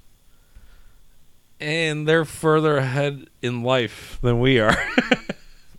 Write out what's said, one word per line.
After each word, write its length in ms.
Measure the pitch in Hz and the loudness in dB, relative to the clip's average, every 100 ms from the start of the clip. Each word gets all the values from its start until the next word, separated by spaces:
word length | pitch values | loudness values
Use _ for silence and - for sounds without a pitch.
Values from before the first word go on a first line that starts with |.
| - _ _ - _ - - - - - - - - - _ - | -20 _ _ -20 _ -20 -20 -20 -20 -20 -20 -20 -20 -20 _ -10
And 480 | 151 165 156 151 151 | -6 -2 -2 -2 0
they're 180 | 165 156 | 2 0
further 520 | - 160 156 156 139 | -2 2 2 2 0
ahead 500 | 131 139 143 139 - - | 0 -2 -2 -6 -16 -8
in 220 | 120 123 | -6 -2
life 560 | 123 131 113 - - - | 0 0 0 -6 -14 -2
than 180 | 123 117 | 0 2
we 200 | 131 123 | 4 4
are. 180 | 107 - | 4 2
<laughs> 60 | - - 240 254 - - - - - | 0 -2 0 -2 -4 -16 -16 -20 -20